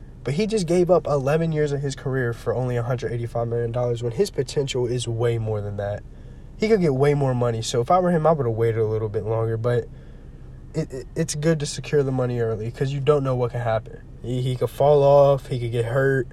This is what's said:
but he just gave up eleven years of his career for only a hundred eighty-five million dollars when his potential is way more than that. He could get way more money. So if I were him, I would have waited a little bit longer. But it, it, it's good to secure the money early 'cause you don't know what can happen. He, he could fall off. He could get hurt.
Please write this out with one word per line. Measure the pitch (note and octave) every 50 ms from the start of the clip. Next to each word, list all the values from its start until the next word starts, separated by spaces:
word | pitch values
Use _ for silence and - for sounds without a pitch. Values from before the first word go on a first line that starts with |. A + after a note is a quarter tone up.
| - - - -
but | - B2 C#3
he | E3+ A3
just | G3+ A3+ G#3+ F3
gave | D#3 E3+ F3+ F3 D#3+
up | F3+ D#3+ -
eleven | - D3 C#3 B2+ C3+ D3+ D#3+ E3 D#3+
years | D#3 D3+ D3+ C#3+
of | C#3+ C#3
his | D3 C3+ C3
career | - - C#3 C3 C3 B2 A#2 A2+
for | - - A#2+ G#2
only | A#2+ B2+ B2 B2
a | A#2
hundred | A2+ B2+ C3 A#2+ - G#2+
eighty-five | A#2+ A#2 A#2+ A#2 - A#2 A#2 A#2
million | A#2 A#2+ A#2+ A#2
dollars | A#2 B2 B2 B2 A#2+ A2+
when | A#2+ A#2+
his | A2 D3 G#3 -
potential | - - C3 - - D3+ C#3 C3+ - B2+ B2
is | A2+ B2 B2 A#2 A#2+
way | A2+ A2+ A#2+ A#2+ A#2 A2+
more | A2 A2 G#2+ G#2
than | G2+ G#2 G2+ G2+
that. | G2+ G2+ G#2 - - - - - - - - - - - - -
He | A3 G#3+
could | A3+ G3
get | F3 D3+ C3
way | B2+ C#3+ D3 C#3+
more | C#3+ C#3 C3 B2+
money. | A#2+ B2 A#2+ A#2 A2
So | A2+ - - A#2
if | A#2+ -
I | F3 F#3
were | F3+ F3
him, | F3+ D#3+ D#3
I | D#3+
would | E3 C#3+ B2+
have | A#2 A2
waited | A2 A#2 A#2 A2 A2+
a | A2
little | G#2+ A2 G#2+ A2+ G#2
bit | G#2 G#2+ G2
longer. | A2 A2 A2+ A2+ A2+ A2+
But | A2 A#2 A#2+ A#2+ A#2 - - - - - - - - - - - - - - - - - - -
it, | D#3+ D#3 -
it, | C3+ C3 - - -
it's | D#3+ E3 - -
good | D3 D3 E3 E3 D3
to | C#3+
secure | - - - C3 - D#3 D3
the | C3+ C3
money | C3 C3 B2 B2 B2 A#2+
early | A2+ A2+ A2 G2+ A2 A#2+
'cause | - - C#3+ C3+
you | C#3+ C#3+
don't | C3 C#3+ D3+ C#3+ C3+
know | C3+ B2+
what | B2 B2 A#2
can | - A#2+
happen. | A#2 A#2 A2 A2 - - - - - - - -
He, | - A#2 B2+ B2+
he | B2+ C3 B2+
could | B2 B2 -
fall | - - C#3 D3 D3+ C#3+
off. | C#3 C#3+ C#3+ C#3+ C#3 C#3+ C#3 C3 -
He | - C3 A#2+
could | A#2+ A#2
get | A#2 A#2+ A2+
hurt. | A2+ A#2 C3+ C3+ C#3 C3+ C3 A#2+ -